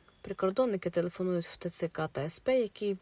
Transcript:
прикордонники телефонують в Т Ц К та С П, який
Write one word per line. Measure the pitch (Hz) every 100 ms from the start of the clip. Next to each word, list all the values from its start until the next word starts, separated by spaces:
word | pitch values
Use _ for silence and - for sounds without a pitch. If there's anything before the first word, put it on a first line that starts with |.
| _ _
прикордонники | - - 190 196 254 196 175
телефонують | 170 175 - 185 180 170
в | -
Т | 175
Ц | - 170
К | - 156
та | -
С | 147 -
П, | - 262
який | 220 - 208 190